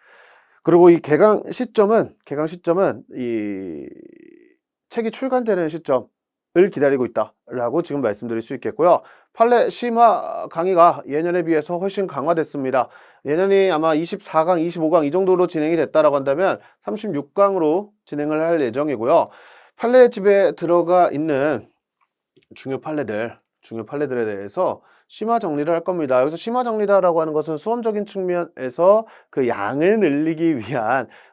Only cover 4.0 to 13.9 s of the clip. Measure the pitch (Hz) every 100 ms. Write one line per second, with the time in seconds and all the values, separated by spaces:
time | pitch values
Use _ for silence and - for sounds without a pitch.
4 | - - - - 58 _ _ _ _ -
5 | 226 214 269 254 226 185 160 160 160 127
6 | - _ _ _ _ 170 185 - 139 135
7 | 117 117 107 _ _ 127 120 147 170 143
8 | 120 104 120 113 110 131 113 104 170 143
9 | - - _ - 233 240 - - 240 226
10 | 233 175 - - 208 165 180 180 170 147
11 | - 143 170 175 165 160 151 175 196 202
12 | 185 139 143 170 151 151 131 127 113 -
13 | - _ 131 156 196 196 190 156 160